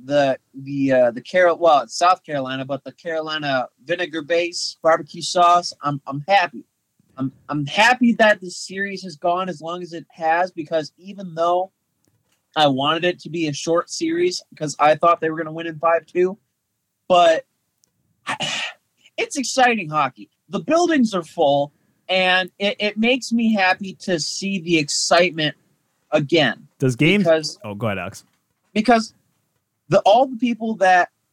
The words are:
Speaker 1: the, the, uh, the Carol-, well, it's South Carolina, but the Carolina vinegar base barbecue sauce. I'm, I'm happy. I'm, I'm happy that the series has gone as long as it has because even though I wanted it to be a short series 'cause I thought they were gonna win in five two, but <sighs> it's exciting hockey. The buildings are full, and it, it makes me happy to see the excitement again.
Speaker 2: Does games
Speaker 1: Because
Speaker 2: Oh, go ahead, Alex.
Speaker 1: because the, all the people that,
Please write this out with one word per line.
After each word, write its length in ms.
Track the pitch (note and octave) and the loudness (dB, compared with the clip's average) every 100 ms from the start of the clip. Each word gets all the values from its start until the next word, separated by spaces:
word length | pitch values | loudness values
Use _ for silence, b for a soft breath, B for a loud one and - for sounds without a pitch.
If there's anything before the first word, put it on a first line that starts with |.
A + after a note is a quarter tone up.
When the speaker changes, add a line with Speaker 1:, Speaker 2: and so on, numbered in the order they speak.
Speaker 1:
the, 360 | B2+ C#3+ C#3 B2 _ | -2 2 2 -2 _
the, 380 | C#3 C3+ C#3+ C3+ | -18 -8 -2 2
uh, 180 | C3 A#2+ | 4 2
the 100 | A#2 | 0
Carol-, 380 | - F3+ F3 D#3+ | -2 2 2 4
well, 220 | E3+ C#3+ | 4 2
it's 140 | A#2 - | 0 0
South 260 | F3 F#3 | 2 2
Carolina, 400 | - D3 B2+ C3 | -2 -6 -6 -6
but 180 | C3 C3+ | -6 -8
the 80 | - | -10
Carolina 760 | - E3+ D#3+ D#3 D#3 D3 C3 A#2 _ | -14 -8 -6 -6 -6 -2 -2 -4 _
vinegar 380 | C3 F3 E3+ D#3+ | -6 -6 -4 -6
base 540 | D3+ E3+ F3 - - - | -2 -2 -2 -6 -10 -2
barbecue 400 | D#3+ E3 D#3 E3+ | 0 0 -2 -12
sauce. 500 | D3 F3 F3 F3 F3 - | -4 2 4 4 0 -6
I'm, 180 | C#3+ C#3+ - | -6 -6 -8
I'm 180 | C#3 D3 | -8 0
happy. 380 | G3 F3 A#2 - _ _ _ _ - | 2 0 -6 -20 _ _ _ _ -8
I'm, 140 | C3+ - - | -8 -8 -8
I'm 180 | D3 C#3+ | -6 -2
happy 460 | G#3 A3+ B3 A#3+ | 2 2 4 2
that 260 | A3 G#3+ G#3 | 4 4 2
the 100 | F3+ | -4
series 520 | - - F#3+ G3+ F#3+ | -14 -12 -8 -8 -8
has 140 | F#3 D3 | -12 -6
gone 320 | F3 F3+ F#3 | -2 -2 -4
as 120 | D3+ | -8
long 220 | D#3+ F3+ | -10 -10
as 100 | E3+ | -12
it 140 | E3 - | -14 -16
has 400 | - D#3+ E3+ F3+ | -6 0 0 -2
because 400 | F3 D3+ E3 D3+ _ | -6 -6 -6 -6 _
even 360 | F#3 G3+ F#3 | -20 -16 -12
though 380 | D#3+ F3 F3+ F#3+ _ _ _ _ _ _ _ _ D#3 | -4 0 0 -2 _ _ _ _ _ _ _ _ 2
I 100 | D3 | 2
wanted 360 | C3 C#3+ E3 | 2 0 0
it 140 | F3+ - | -2 -4
to 100 | E3 | -8
be 160 | E3+ D#3 | -4 -4
a 40 | |
short 380 | C#3+ E3 E3+ - | -4 0 0 -2
series 520 | - E3 E3+ F3+ F3+ - - | -4 -4 0 -2 -2 -12 -10
'cause 180 | D3+ - | -8 2
I 160 | D3+ | 2
thought 260 | D#3 E3+ E3 | 4 2 2
they 100 | D#3+ | -2
were 60 | D#3 | -4
gonna 160 | D#3 | -8
win 140 | D#3+ E3+ | -8 -10
in 120 | D3+ | -2
five 280 | E3 E3+ - | 0 0 -2
two, 320 | F3 F#3 G3+ _ _ _ _ _ _ - | -2 0 -2 _ _ _ _ _ _ 2
but 360 | F3 E3+ D#3+ - _ _ _ _ _ _ _ - | 4 6 4 -4 _ _ _ _ _ _ _ -10
<sighs> 120 | - B B B - _ _ b - | -8 B B B -12 _ _ b -8
it's 200 | A#4 D4 | -6 -6
exciting 520 | A#3 C4 B3 A3+ D#3 | -4 2 2 2 -2
hockey. 400 | D3+ C3+ - - _ _ | -2 -2 -4 -20 _ _
The 120 | F#3 | -8
buildings 540 | E3 E4 E4+ D4+ A3 | 0 2 2 2 2
are 80 | F#3+ | -2
full, 500 | D#3+ - D3 C#3+ C#3+ _ _ _ - | -6 0 2 2 -2 _ _ _ -4
and 420 | F#3 F#3 F#3 F#3 - | 0 2 0 -2 -4
it, 180 | G3+ G3+ | -4 -2
it 200 | G#3 G#3 | -4 0
makes 340 | A3+ C4 - | 0 0 -2
me 200 | A#3 A3 | 0 0
happy 420 | G#3 F#3 F#3 F#3+ E3 | 2 2 0 -6 -10
to 180 | - E3 | -4 -4
see 420 | - - G3 G3 | -4 -8 -6 -6
the 180 | E3 E3 | 0 0
excitement 800 | D3 - - F3 F3+ D#3+ D3+ - _ _ _ _ _ | 0 -4 2 2 2 0 -4 -6 _ _ _ _ _
again. 580 | D3+ C#3 E3+ B2+ - - _ | -2 0 2 0 -2 -14 _
Speaker 2:
Does 180 | C3 A#2 | -2 2
games 280 | D3+ G#3 | 2 4
Speaker 1:
Because 340 | E3+ D#3+ D3+ - | 2 2 -2 -10
Speaker 2:
Oh, 100 | A2 | -12
go 140 | G2+ A2 | -6 -4
ahead, 100 | F#2+ | -4
Alex. 260 | F2+ - - _ _ _ _ | -8 -12 -20 _ _ _ _
Speaker 1:
because 420 | G#3 A3 A3+ A3 _ _ _ _ _ _ _ - | -2 2 2 0 _ _ _ _ _ _ _ 0
the, 120 | F#3 | 2
all 260 | F3+ A3+ C4+ | 6 4 4
the 100 | A3+ | 0
people 380 | A#3+ A3 A3+ F3+ | -4 -2 -6 0
that, 340 | F#3 F3+ E3 _ _ | 4 4 2 _ _